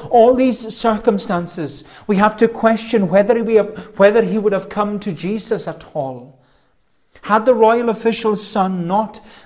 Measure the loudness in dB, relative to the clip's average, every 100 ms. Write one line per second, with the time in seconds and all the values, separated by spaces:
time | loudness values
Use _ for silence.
0 | 0 4 6 4 2 0 -6 -4 -2 0
1 | 0 -2 -2 -4 -6 -8 -10 -10 -18 -14
2 | -2 2 2 2 0 2 0 0 0 0
3 | 2 2 2 0 2 2 2 -4 -14 2
4 | 4 4 0 0 0 -2 -4 -6 -4 -4
5 | -8 -8 -6 -6 -4 -6 -6 -14 -12 -8
6 | -8 -10 -16 _ _ _ _ _ _ _
7 | _ _ -2 0 2 4 4 4 0 -2
8 | -2 0 -2 -2 -2 -2 -2 -2 -2 -2
9 | -2 -8 -20 -20